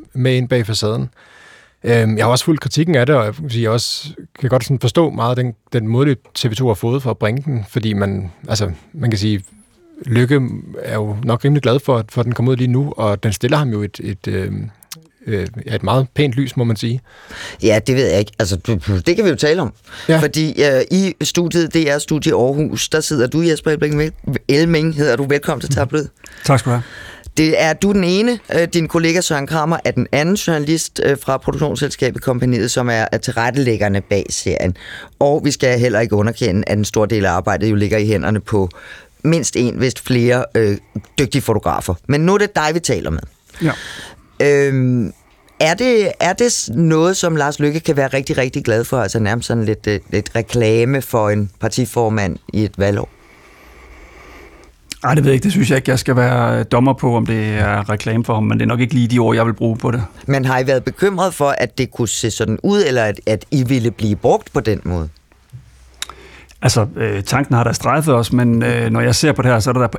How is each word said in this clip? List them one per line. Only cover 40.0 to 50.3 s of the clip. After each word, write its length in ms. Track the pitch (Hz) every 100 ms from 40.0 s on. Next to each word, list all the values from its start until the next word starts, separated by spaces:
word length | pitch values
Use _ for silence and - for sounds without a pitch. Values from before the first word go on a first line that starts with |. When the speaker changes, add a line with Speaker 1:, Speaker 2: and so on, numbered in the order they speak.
| - 123 120 123 - 117
Speaker 2:
øh, 220 | 107 101 - - - -
dygtige 220 | 135 135
fotografer. 520 | - 104 85 62 - 87 -
Men 140 | 143
nu 120 | 170
er 40 | 202
det 180 | 202 165
dig, 140 | 151
vi 60 | 170
taler 300 | 165 95 73
med. 120 | 80 - _ _ -
Speaker 3:
Ja. 80 | 156 - - - - - _ -
Speaker 2:
Øhm, 720 | 143 143 139 135 127 123 101 - _ _ _ -
er 140 | 156
det, 380 | 180 254 226 190 -
er 140 | 170
det 180 | 190 240
s-, 180 | - - 123
noget, 420 | 160 160 170 190
som 180 | 175 156
Lars 240 | 143 147
Løkke 200 | 147 160
kan 180 | - 143
være 100 | 135
rigtig, 300 | 135 131 147
rigtig 260 | 127 143 120
glad 180 | 110
for? 140 | 117 131
Altså 180 | 98 113
nærmest 280 | 101 117 -
sådan 180 | 120 107
lidt, 220 | 107 107
øh, 120 | 98 -
lidt 220 | 101 -